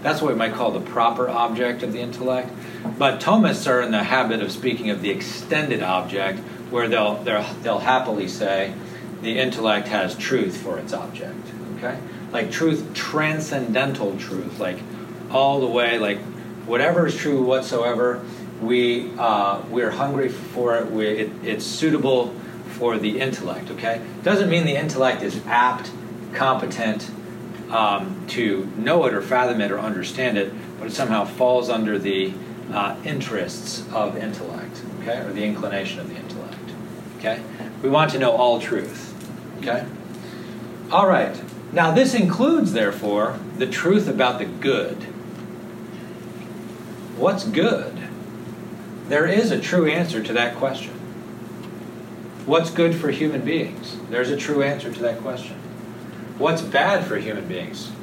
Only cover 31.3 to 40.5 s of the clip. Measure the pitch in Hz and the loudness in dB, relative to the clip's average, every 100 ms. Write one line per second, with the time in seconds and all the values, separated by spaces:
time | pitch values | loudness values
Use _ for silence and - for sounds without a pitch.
31.3 | - 127 127 120 113 107 104 95 95 95 | 2 6 6 4 0 2 2 2 2 0
32.3 | 95 - - - 104 101 - - 151 - | -2 -10 -12 -6 -2 -2 -2 -6 -4 -4
33.3 | 107 87 - - - - 110 104 - 107 | -4 -4 -6 -8 -8 -4 -2 -2 -2 -6
34.3 | - 87 117 - - - - - 120 107 | -6 -8 -8 -10 -10 -10 -8 -4 -4 -4
35.3 | 98 104 104 101 98 95 90 85 - - | -2 -2 -2 -2 -2 -4 -6 -8 -10 -10
36.3 | - - - - - - - - - - | -10 -10 -10 -10 -10 -10 -12 -12 -6 -4
37.3 | - - - - - 131 143 156 135 127 | -4 -6 -10 -10 -2 2 4 4 4 4
38.3 | 117 123 117 - 104 - - - - - | 6 6 4 2 -2 -2 -8 -12 -12 -12
39.3 | - - - - - - - - - - | -12 -12 -8 -2 -2 -4 -10 -12 -12 -12
40.3 | - - | -12 -12